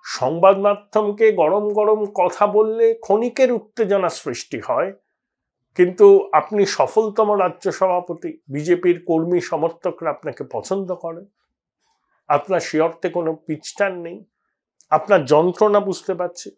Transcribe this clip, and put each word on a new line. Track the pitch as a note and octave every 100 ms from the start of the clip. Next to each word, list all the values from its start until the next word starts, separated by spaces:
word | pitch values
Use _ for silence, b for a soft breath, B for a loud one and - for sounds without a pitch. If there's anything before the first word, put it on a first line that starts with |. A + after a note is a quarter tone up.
| -
সংবাদ | - B2+ E3+ F#3+ G3
মাধ্যমকে | G3+ G3+ _ G#3+ G#3 G#3 A3
গরম | F#3+ D#3 G3+ G#3
গরম | G#3 G#3 G#3+ G#3
কথা | G3 F3+ - G#3
বললে | G3+ A3 A3+ A3+
ক্ষণিকের | A3+ A3+ G3+ A#3+ A#3+ B3+
উত্তেজনা | A#3+ - - G#3 G3 F3+
সৃষ্টি | - D3 A#2+ - B2
হয়, | - B2 F#3 G3 _ _ _ _ _ _ _
কিন্তু | - F3+ F3+ G3+ G3 -
আপনি | D#3 - G#3 G3
সফলতম | - C3+ A3 A3 G#3+ G#3+ G3+
রাজ্য | F3+ - G3
সভাপতি, | - F#3+ F3+ F3 E3 E3+ - -
বিজেপির | C#3 D#3 F3 F3+ F3 -
কর্মী | D#3+ E3 F3
সমর্থকরা | E3+ D#3+ D#3+ - F3+ D3+ E3
আপনাকে | - B2 A#2+ C3
পছন্দ | A#2 - G3 F#3
করেন, | F3 E3+ E3 G3+ _ _ _ _ _ _ _ _ _ _
আপনার | C#3+ F3+ F3+
সে | - D#3
অর্থে | E3 - F3+
কোনো | E3+ D#3+
পিছটান | D#3 - D3+ - - G3+ F3+
নেই, | E3+ G3 _ _ _ _ _ _ _
আপনার | D#3 F3 G3
যন্ত্রণা | C3 D3 F3 F3 G#3+ G#3
বুঝতে | F#3+ F3+ -
পারছি | F3 F3+ - G3+